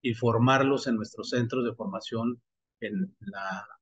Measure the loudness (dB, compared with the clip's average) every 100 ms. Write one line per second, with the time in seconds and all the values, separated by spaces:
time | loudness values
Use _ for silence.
0 | -2 0 2 4 6 6 4 2 0 -2
1 | -4 -8 -4 0 0 0 -2 -4 -8 -8
2 | -6 -4 -4 -4 _ _ _ _ -6 -4
3 | -4 _ -14 -8 -8 -8 -10 -20